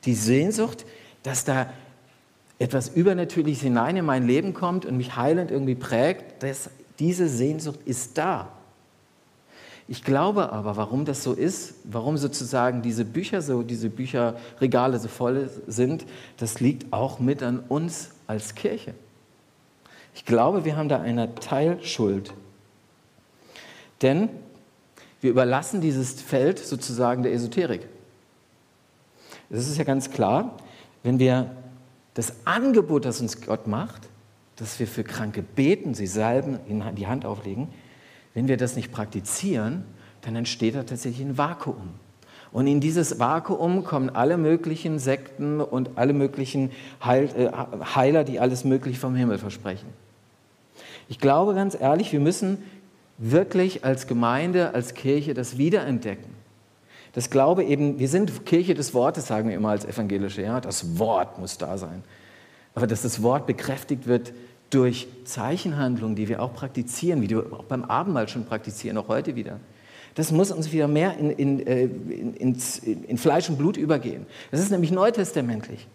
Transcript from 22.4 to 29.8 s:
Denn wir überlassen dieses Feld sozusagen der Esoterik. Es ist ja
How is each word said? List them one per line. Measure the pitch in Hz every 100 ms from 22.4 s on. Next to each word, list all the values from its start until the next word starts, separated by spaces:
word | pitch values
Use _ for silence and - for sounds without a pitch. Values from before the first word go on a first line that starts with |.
| - _ _ _ _ _ _ _ _ _ - - - - - _
Denn | 131 147 226 - - - _ _ _ - - _
wir | 131
überlassen | 123 127 131 170 202
dieses | 160 135 127 -
Feld | - 135 139 190
sozusagen | - 135 - 120 123 123
der | 123
Esoterik. | 120 120 147 170 101 - - - _ _ _ _ _ _ _ _ _ _ _ - - -
Es | 107 127
ist |
ja | 147